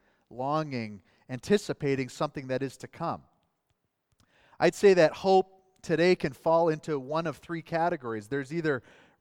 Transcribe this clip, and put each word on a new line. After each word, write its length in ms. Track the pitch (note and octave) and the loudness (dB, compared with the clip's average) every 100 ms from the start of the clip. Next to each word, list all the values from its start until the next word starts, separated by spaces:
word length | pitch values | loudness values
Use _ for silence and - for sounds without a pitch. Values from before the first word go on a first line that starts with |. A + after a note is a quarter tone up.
| _ _ _ | _ _ _
longing, 720 | A#2 C3 D#3 D3+ B2+ A2 G2+ _ _ - | -8 -4 -4 -4 -6 -8 -12 _ _ -14
anticipating 800 | B2+ - G#3 - F#3 C#3+ C3+ B2+ | -10 0 -2 0 -4 -2 -2 -4
something 380 | - D#3 D#3 C3 | -6 -6 -6 -6
that 140 | B2+ | -6
is 140 | C3+ - | -6 -10
to 120 | B2 | -18
come. 340 | - E3 F#2 _ _ _ _ _ _ _ _ _ _ _ _ _ - | -10 -8 -8 _ _ _ _ _ _ _ _ _ _ _ _ _ 0
I'd 160 | E3 - | 0 4
say 180 | G3+ F3+ | 6 8
that 180 | D#3 | 6
hope 480 | - G3 F#3+ F#3+ - _ _ | 4 4 4 4 -6 _ _
today 320 | - D#3 F3 | -4 2 2
can 200 | F#3 D#3+ | 2 -2
fall 340 | B2 E3 E3 E3+ | -4 2 2 2
into 320 | D#3 - D3 | -2 -4 -6
one 260 | C3 D#3 E3+ | -4 -4 -4
of 120 | - | -8
three 240 | - E3+ | -10 -12
categories. 640 | - E3 F3 E3+ B2 A2 G#2 | -6 -2 0 -2 -6 -8 -6
There's 260 | C#3 C3 | -6 -6
either 300 | E3+ D#3 C3 - - _ - | -4 -2 -2 -4 -20 _ -12